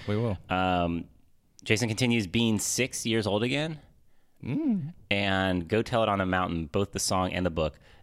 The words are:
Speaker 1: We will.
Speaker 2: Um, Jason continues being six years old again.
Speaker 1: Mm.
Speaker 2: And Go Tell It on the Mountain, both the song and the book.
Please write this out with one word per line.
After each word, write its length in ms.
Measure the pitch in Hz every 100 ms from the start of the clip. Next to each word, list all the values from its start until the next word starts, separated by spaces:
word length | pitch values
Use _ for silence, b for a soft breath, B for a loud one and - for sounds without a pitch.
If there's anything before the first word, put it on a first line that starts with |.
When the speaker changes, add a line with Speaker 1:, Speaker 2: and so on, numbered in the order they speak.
| -
Speaker 1:
We 100 | 104
will. 220 | 117 95 -
Speaker 2:
Um, 580 | 92 92 90 87 85 - - - _ _ -
Jason 240 | - 110 117
continues 400 | 110 123 117 92
being 320 | 110 117 104
six 440 | - - 131 -
years 220 | 117 110 101
old 160 | 104
again. 380 | 120 143 160 156 - - - - _ -
Speaker 1:
Mm. 480 | - 202 311 202 147 - -
Speaker 2:
And 560 | 101 101 95 95 90 82
Go 160 | 107
Tell 220 | - 117
It 40 | 107
on 100 | 98
the 80 | 92
Mountain, 400 | 92 90 85 80
both 260 | 98 101
the 80 | 101
song 320 | - 95 92
and 120 | 90
the 60 | 90
book. 300 | 82 78 - b b